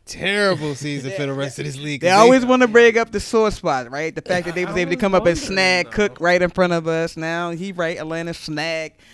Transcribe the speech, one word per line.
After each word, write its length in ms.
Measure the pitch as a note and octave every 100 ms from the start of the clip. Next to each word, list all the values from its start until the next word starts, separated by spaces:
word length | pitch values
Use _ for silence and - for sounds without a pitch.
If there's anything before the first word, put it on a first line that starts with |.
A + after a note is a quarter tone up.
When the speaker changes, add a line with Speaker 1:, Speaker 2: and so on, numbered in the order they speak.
Speaker 1:
terrible 720 | - - F#3 G3+ G3+ F3+ D3+
season 380 | C3+ D3 C#3+ C3+
Speaker 2:
<laughs> 40 | -
Speaker 1:
for 100 | C#3
the 60 |
rest 280 | C3+ C#3 C3+
of 40 |
this 120 | D3 C3+
league," 240 | D3 C#3+
Speaker 2:
They 80 | E3
Speaker 1:
'cause 80 | F#3+
they 40 |
Speaker 2:
always 240 | A#3+ C4
wanna 220 | B3 B3+ B3
bring 320 | A3+ A#3 A3+
up 140 | A3+
the 80 | G#3
sore 320 | - A3+ G#3+
spot, 360 | - F3 C3+ A#2+
right? 240 | C#3 D#3+
The 80 | D#3
fact 240 | - F3+ F3
that 100 | E3+
they 80 |
Speaker 3:
I 40 | F3+
Speaker 2:
was 80 | G3
able 140 | E3+
to 60 | F3
Speaker 3:
was 40 |
Speaker 2:
come 140 | G#3
up 120 | F#3+ F3+
and 100 | E3
Speaker 3:
wondering, 100 | -
Speaker 2:
snag 400 | F#3+ F#3 F#3 E3+
Speaker 3:
though. 40 |
Speaker 2:
Cook 280 | - G3+ -
right 220 | E3+ F3+
in 80 | F3+
front 220 | F#3 F3+
of 160 | E3+ D#3+
us. 280 | D#3+ E3 D#3+
Now 360 | D#3+ E3+ F3
he 180 | E3+ G3
right, 280 | F3+ E3 F3
Atlanta 360 | D#3+ E3 E3+
snag, 600 | E3 D#3 D3+ D#3+ D#3+ D#3 _ _